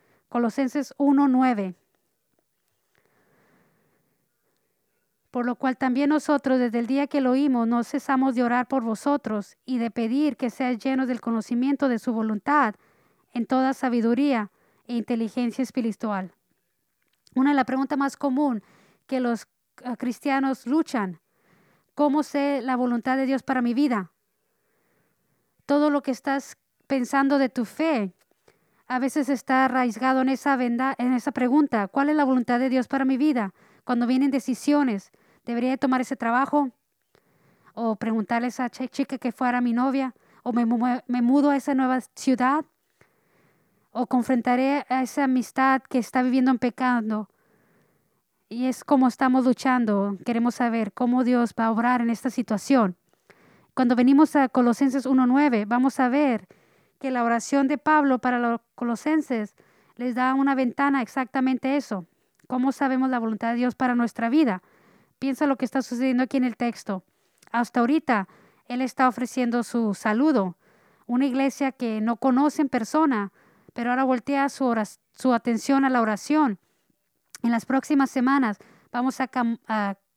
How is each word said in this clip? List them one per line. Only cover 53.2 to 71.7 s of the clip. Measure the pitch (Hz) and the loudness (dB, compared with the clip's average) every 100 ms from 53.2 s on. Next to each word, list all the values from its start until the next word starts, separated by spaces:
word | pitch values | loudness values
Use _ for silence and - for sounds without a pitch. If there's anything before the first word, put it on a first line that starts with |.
| _ - _ _ _ | _ -20 _ _ _
Cuando | - 254 240 | 0 2 4
venimos | 247 277 311 302 | 6 6 6 4
a | 262 | 2
Colosenses | - 240 233 277 262 254 | 2 2 2 0 0 0
uno | 262 254 | 2 4
nueve, | 262 294 233 208 | 4 4 2 0
vamos | 240 262 - | 0 0 2
a | 254 | 0
ver | 269 294 220 - - _ _ _ _ | 2 2 0 -6 -20 _ _ _ _
que | 277 | -6
la | 254 233 | -2 0
oración | 233 - 277 277 | 0 0 0 2
de | 294 | 0
Pablo | - 311 277 254 | 2 2 4 2
para | 254 247 | 0 0
los | 240 233 - - | -2 -4 -8 -8
colosenses | 240 233 302 311 294 240 208 _ _ _ _ - | -4 -4 0 0 0 -4 -6 _ _ _ _ -8
les | 247 240 | -6 -2
da | 254 269 | 0 2
una | 277 269 | 2 2
ventana | 254 - 285 277 | -2 0 0 0
exactamente | 226 - 254 269 262 254 262 285 | -2 -6 -4 -2 0 -2 -2 -2
eso. | - 196 165 _ _ _ _ | -4 -8 -10 _ _ _ _
¿Cómo | 254 262 | -2 -2
sabemos | - 269 262 262 | 0 -2 0 0
la | 247 | -2
voluntad | 226 214 233 | -2 -4 -4
de | 240 | -2
Dios | 247 - | -2 0
para | 254 | 0
nuestra | 240 233 - 233 | 0 -2 -2 -2
vida? | 294 285 185 - _ _ _ _ _ | 2 2 -2 -8 _ _ _ _ _
Piensa | 269 262 294 | -6 -2 -2
lo | 277 | 0
que | 254 | -2
está | 277 | -4
sucediendo | 247 240 262 254 | -4 -2 0 0
aquí | 262 277 | 0 0
en | 254 | -2
el | 220 | -2
texto. | 240 220 - 190 - _ _ _ _ | -6 -6 -8 -8 -8 _ _ _ _
Hasta | - 226 - | -4 -2 0
ahorita, | 240 311 - 226 190 - _ _ _ | 0 0 2 -2 -2 -12 _ _ _
él | 247 | -6
está | 254 - 254 | -6 0 0
ofreciendo | 240 247 - 240 240 | 0 -6 -2 -2 -2
su | 233 240 220 | -2 -2 -2
saludo. | 190 220 214 302 262 190 - _ _ _ _ - | -2 -2 2 2 2 0 -6 _ _ _ _ -4
Una | 240 277 | -2 0
iglesia | 254 269 - 269 | 0 -2 -2 -4